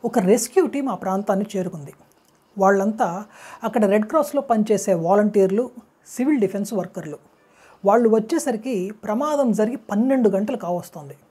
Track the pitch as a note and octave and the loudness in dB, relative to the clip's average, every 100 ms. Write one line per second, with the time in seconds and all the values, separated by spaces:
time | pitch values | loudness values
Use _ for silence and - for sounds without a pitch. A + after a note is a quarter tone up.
0 | A#3 B3 F#3 A#3+ - F#4+ D4+ C#4 C4+ F#3 | 0 0 2 2 2 0 0 -2 -4 -4
1 | F#3+ F#3+ G#3 G3 G#3 G3 F3+ D#3+ C#3+ - | -4 -2 -2 -2 -2 -6 -6 -8 -16 -18
2 | _ _ _ _ _ G3+ F#3+ G3 G3+ A3 | _ _ _ _ _ 2 4 4 0 0
3 | G3+ F3+ G#3+ - - - A3+ A3+ G#3 G#3 | -2 -4 -12 -20 -20 -10 -4 0 2 2
4 | G#3+ D#4+ D4 C#4+ C#4 A3+ G#3+ G#3 G#3 F3 | 2 0 0 -4 0 0 2 0 2 0
5 | E3 G3+ G#3 G3+ F#3+ G3+ B3+ - _ _ | 4 4 4 4 4 2 -2 -10 _ _
6 | - - C4 C#4+ F#3+ G3 G3+ G#3 E3+ F#3+ | -16 -4 0 2 0 -2 -4 -6 -6 -10
7 | D#3 D3 _ _ _ _ _ _ G3 A3+ | -12 -14 _ _ _ _ _ _ 2 4
8 | A#3 A3 A3 E4 C#4+ A3 C4 G#3+ F#3 G#3+ | 4 2 2 -2 -2 -4 -4 -4 -4 -8
9 | G#3+ G#3+ D4 D4 B3+ G3 G#3+ C#4 - G#3 | -6 -4 -2 0 0 2 0 -2 -4 0
10 | B3+ C4+ A3 F#3+ G#3+ B3+ F3 F3 - D#3+ | 2 4 2 2 -2 -4 -6 -6 -8 -18
11 | C#3+ C#3 _ | -18 -20 _